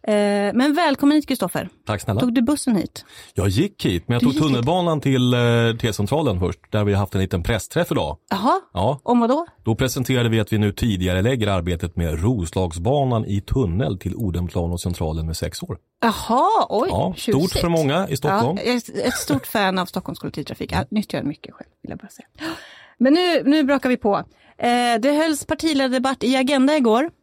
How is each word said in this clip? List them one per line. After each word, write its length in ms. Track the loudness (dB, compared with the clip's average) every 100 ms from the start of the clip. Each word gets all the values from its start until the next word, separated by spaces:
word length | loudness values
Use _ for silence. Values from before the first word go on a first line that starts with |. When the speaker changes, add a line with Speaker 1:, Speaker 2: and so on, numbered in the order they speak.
| 0
Speaker 1:
Eh, 60 | 2 2 2 0
men 200 | 2 2
välkommen 420 | 2 2 2 4 4
hit, 120 | 2
Kristoffer. 420 | -2 -2 -4 -8 _ -6
Speaker 2:
Tack 160 | -4
snälla. 180 | 0 0
Speaker 1:
Tog 140 | 2
du 80 | 2
bussen 340 | 2 0 0 0
hit? 300 | 0 -10 -20 -20 -10
Speaker 2:
Jag 140 | -2 0
gick 360 | 2 0 _ -2
hit, 180 | -2 0
men 60 |
jag 80 | 2
Speaker 1:
Du 40 | 2
Speaker 2:
tog 80 |
Speaker 1:
gick 80 | 2
hit. 60 | 2
Speaker 2:
tunnelbanan 540 | 2 0 0 0 0
till, 320 | 2 2 2
eh, 60 | 4 4 4 2 0
T-centralen 580 | -2 -2 -2 0 0 0
först, 200 | -2 -4 _
där 120 | -2
vi 100 | 2
har 60 | 0
haft 160 | 0 -2
en 60 |
liten 220 | -2 -2
pressträff 480 | -2 -4 -2 -4 -2
idag. 260 | -2 -2 -8 _
Speaker 1:
Jaha. 320 | -2 0 0 -2
Speaker 2:
Ja. 260 | -2 -2 -2
Speaker 1:
Om 160 | 0 2
vad 100 | 2
då? 160 | 0 -2 _ -4
Speaker 2:
Då 100 | 0
presenterade 540 | 0 -2 0 2 2
vi 100 | 2
att 140 | 2
vi 40 | 2
nu 140 | 0
tidigarelägger 760 | 0 0 0 0 2 2 2 0
arbetet 480 | 0 0 -4 -4 -2
med 280 | -2 0
Roslagsbanan 1000 | 0 0 -2 -2 -2 -2 -2 0 2 0 0
i 160 | -4
tunnel 560 | 0 0 0 0 -2 -4
till 160 | -6 -4
Odenplan 560 | -2 -2 -2 -2 -2
och 100 | -2
Centralen 440 | -4 -4 -4 -4 -4
med 120 | -4
sex 260 | -6 -8
år. 140 | -12 -12 _ _
Speaker 1:
Jaha, 640 | -2 -2 -2 2 2 2 0
oj, 180 | 0 0
Speaker 2:
Ja, 220 | 0 -2 -4
stort 20 | -2 0
Speaker 1:
tjusigt. 200 | 0 0
Speaker 2:
för 80 | 0
många 380 | 2 2 0 -2
i 80 | -2
Stockholm. 400 | 0 0 0 -2
Speaker 1:
Ja, 60 | -2
jag 40 | -2
är 320 | -4 -4 -4
ett 60 | -4
stort 300 | -2 -4 -2
fan 320 | -2 0 0
av 60 | -4
Stockholms 340 | -6 -8 -10
kollektivtrafik. 520 | -10 -10 -10 -10 -4
Jag 140 | -4 -2
nyttjar 260 | -4 -2 -4
den 80 | -6
mycket 260 | -8 -14
själv, 160 | -20 -20 _
vill 60 | -14
jag 100 | -14
bara 100 | -16
säga. 180 | -20 -20 -12 -12 -12 -16 -20 -20 _
Men 160 | 4
nu, 280 | 4 4 2 4
nu 180 | 2
brakar 260 | 4 2 2
vi 80 | 0
på. 180 | 0 0 -4 _ _ -4
Eh, 420 | 0 2 2 2
det 100 | 2
hölls 340 | 2 2 -2 -4
partiledardebatt 800 | -2 0 0 0 0 -2 -2
i 120 | 0 2
Agenda 420 | 2 4 4 4
igår. 320 | 4 2 0 _